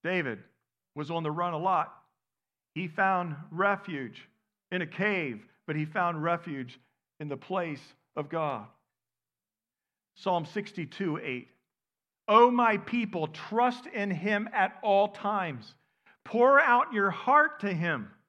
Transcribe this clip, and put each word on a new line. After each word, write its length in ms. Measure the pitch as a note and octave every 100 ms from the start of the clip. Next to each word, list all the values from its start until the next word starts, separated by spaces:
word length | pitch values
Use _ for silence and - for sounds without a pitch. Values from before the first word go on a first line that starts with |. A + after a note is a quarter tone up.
David 340 | E3 F#3 C#3+ G#2+ - _ _ _ _
was 160 | - D3+
on 140 | E3
the 60 | D#3
run 220 | D#3 F3
a 60 | D#3+
lot. 340 | F#3 F3 - - _ _ _ _ _ _ _ -
He 100 | F3+
found 480 | D#3+ F#3+ F#3 F3 D3 D#3+
refuge 760 | E3 G3 G3 G3 D3 B2 G#2 - _ _ _ _
in 120 | F3+
a 40 | D#3+
cave, 580 | - G#3 F#3+ D3 G#2+ - _ -
but 80 |
he 100 | D#3
found 380 | D3+ F#3+ F3 D#3+
refuge 560 | D#3+ E3+ E3+ C#3 B2 - _ _ _ _
in 100 | D3+
the 80 | C#3
place 460 | - F#3 E3+ C#3+ - _ _
of 140 | - C#3+
God. 380 | E3 D#3 A#2+ G#2 _ _ _ _ _ _ _ _ _ _ _ _ _ _
Psalm 320 | _ G3 F3 D3+
sixty-two 720 | G#3+ G#3 - D#3+ - G3 D3+
eight, 240 | D3+ B2+ A#2+ _ _ _ _ _ _ _ -
"O 240 | G#3+ B3
my 240 | B3 A#3 G#3
people, 500 | - A#3+ G#3+ F3+ D3+
trust 600 | - - G#3+ B3 B3 -
in 260 | - G3+
Him 360 | E3+ G3 G#3 A3
at 260 | G#3+ B3 -
all 240 | A3 G3 G3+
times. 680 | - G3+ G#3 F3 B2+ G#2+ _ _ _ _ _
Pour 360 | - A3+ B3 C#4
out 320 | D4+ A#3+ -
your 160 | A3 G3
heart 520 | - - D4 D#4 D4+
to 120 | E3+
Him. 380 | E3+ E3+ C#3+ G#2 _